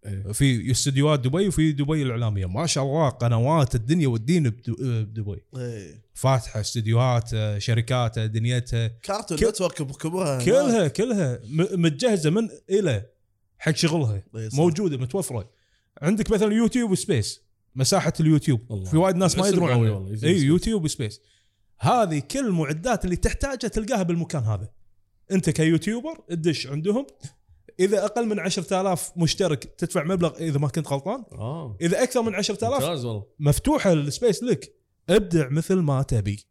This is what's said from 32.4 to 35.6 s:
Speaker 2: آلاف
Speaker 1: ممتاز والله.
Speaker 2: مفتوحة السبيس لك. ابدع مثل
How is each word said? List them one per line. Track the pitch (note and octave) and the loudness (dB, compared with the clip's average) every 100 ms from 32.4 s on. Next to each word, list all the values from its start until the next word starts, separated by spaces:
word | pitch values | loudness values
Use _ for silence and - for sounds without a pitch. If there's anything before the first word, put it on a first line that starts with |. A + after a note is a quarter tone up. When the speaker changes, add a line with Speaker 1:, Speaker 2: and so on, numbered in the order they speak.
| G3 G3+ A#3 | -4 -2 -2
Speaker 2:
آلاف | C4+ | -2
Speaker 1:
ممتاز | C#3 D#3+ | -2 -4
والله. | A#2+ G#2+ G2+ _ | -6 -8 -10 _
Speaker 2:
مفتوحة | D3 C#3+ - D4 G3+ | 2 2 4 2 4
السبيس | E3 C#3+ - A#3+ F#3+ | 2 2 0 0 0
لك. | B3 F3 - _ _ _ - | 0 -2 -4 _ _ _ 2
ابدع | F#3+ G3 E3+ C3+ | 2 4 0 0
مثل | D3 | -2